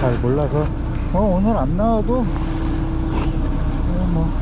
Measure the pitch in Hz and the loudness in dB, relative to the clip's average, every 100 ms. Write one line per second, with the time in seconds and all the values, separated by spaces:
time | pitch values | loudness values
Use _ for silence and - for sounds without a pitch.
0 | 131 113 120 139 143 - 147 - - - | 0 0 0 0 0 0 0 -2 -4 -2
1 | - 180 208 180 202 208 135 170 220 220 | -2 0 2 2 2 2 0 0 2 2
2 | 208 254 233 - - - - - - - | 0 0 0 -2 -2 -2 -2 -2 -2 -2
3 | - - - - - - - - - 175 | -2 0 0 0 0 0 0 0 0 0
4 | 180 170 - - | 0 2 0 0